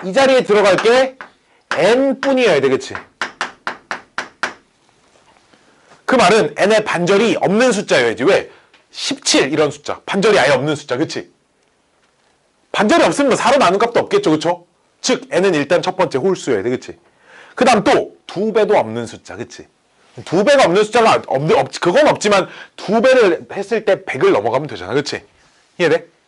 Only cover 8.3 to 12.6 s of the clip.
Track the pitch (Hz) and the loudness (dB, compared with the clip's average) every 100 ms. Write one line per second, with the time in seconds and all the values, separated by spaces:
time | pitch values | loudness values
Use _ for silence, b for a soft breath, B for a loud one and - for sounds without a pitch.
8.3 | 160 - b b b b - - 269 - | 0 0 b b b b -12 -8 -6 -2
9.3 | 302 147 151 147 135 - 98 - 190 214 | 0 0 0 -2 -4 -10 -12 -6 -2 2
10.3 | 196 131 135 143 147 - 123 165 117 87 | 2 2 0 0 -6 -6 -6 -6 -8 -14
11.3 | _ _ _ _ _ _ _ _ _ _ | _ _ _ _ _ _ _ _ _ _
12.3 | _ _ _ | _ _ _